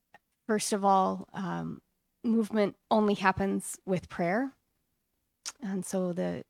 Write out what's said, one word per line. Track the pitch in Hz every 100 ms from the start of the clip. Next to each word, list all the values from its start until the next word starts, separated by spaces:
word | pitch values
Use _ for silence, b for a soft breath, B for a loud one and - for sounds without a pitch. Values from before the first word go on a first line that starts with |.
| _ - _ _ -
First | 214 -
of | 208
all, | 196 190 190 190 -
um, | - 180 170 165 - _ _ _ _
movement | 240 226 214 220 202 - _
only | 220 208
happens | 208 190 - 196 196 - -
with | - 180 -
prayer. | - 175 208 269 - _ _ _ _ _ _ _ _ - -
And | 196 190
so | 180 190 180
the, | 175 180 175